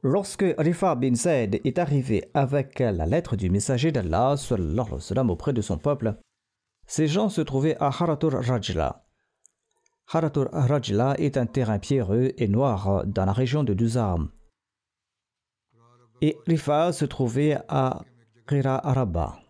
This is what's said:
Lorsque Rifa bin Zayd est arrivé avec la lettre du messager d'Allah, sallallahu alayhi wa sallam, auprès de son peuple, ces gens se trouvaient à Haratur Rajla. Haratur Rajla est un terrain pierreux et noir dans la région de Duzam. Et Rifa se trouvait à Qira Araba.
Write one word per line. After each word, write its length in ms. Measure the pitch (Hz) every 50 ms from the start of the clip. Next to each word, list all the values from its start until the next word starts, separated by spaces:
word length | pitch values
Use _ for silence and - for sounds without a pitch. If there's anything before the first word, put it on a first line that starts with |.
Lorsque 420 | - 135 135 202 196 - - - 196 185 160 -
Rifa 380 | 147 165 175 - 196 185 156
bin 180 | 123 127 131 123
Zayd 460 | 117 - 175 160 131 117 98 98 - -
est 140 | 135 123 175
arrivé 460 | 175 147 143 143 127 131 113 98 - - _
avec 460 | 151 135 127 139 143 135 139 - -
la 260 | 127 113 101 85 80
lettre 300 | 82 110 170 170 - -
du 120 | 98 95 90
messager 440 | 90 101 - - 131 117 135 165
d'Allah, 440 | 151 127 95 85 80 95 120 131 143
sallallahu 440 | 143 143 - 127 98 87 76 80 113
alayhi 140 | 120 107 -
wa 60 | 69
sallam, 300 | - - 95 131 131 113
auprès 220 | 90 82 - 147
de 100 | 135 120
son 160 | 101 - - -
peuple, 380 | - 147 147 143 117 113 104 - - _ _ _ _ _ _ _ _ _ _ _ _ -
ces 180 | - - 156
gens 220 | 151 147 196 214 202
se 120 | 196 -
trouvaient 360 | 156 - - 135 135 160 151 -
à 80 | 147
Haratur 460 | 139 131 - 175 170 156 143 - 160
Rajla. 720 | 135 - 120 120 127 117 107 - - 82 78 65 - - _ _ _ _ _ _ _ _ _ - _ _ _ _ _ _ _ _ _ _ _ _
Haratur 360 | - 165 160 151 143 147 135 -
Rajla 600 | - 160 135 120 143 147 - - 98 101 120 135 143 -
est 160 | - 143 -
un 100 | 135 120
terrain 320 | 110 - 139 123 110 110 101
pierreux 540 | - - 139 135 117 90 98 117 127 131 -
et 120 | - 123 101
noir 580 | 98 117 139 139 110 92 101 98 98 98 -
dans 180 | 101 98 98 95
la 80 | 95
région 300 | 98 120 131 120 127 151
de 120 | 147 117 101
Duzam. 560 | 92 117 113 113 127 113 101 90 82 76 78 - - _ _ _ _ _ _ _ _ _ _ _ _ _ _ _ _ _ _ _ _ _ _ _ _ _ _ _ _ 117 120 120 _ _ 113 110 123
Et 160 | 147 151 151 - -
Rifa 460 | - 165 156 - 143 147 151 165 175
se 120 | 170 - 151
trouvait 540 | 135 - - 135 120 113 135 147 151 147 - - -
à 340 | - 139 131 127 - - - _ _ _ _ _ _ _ _
Qira 400 | - 143 139 131 135 131 131 -
Araba. 540 | 156 127 135 127 101 82 85 78 53 - - _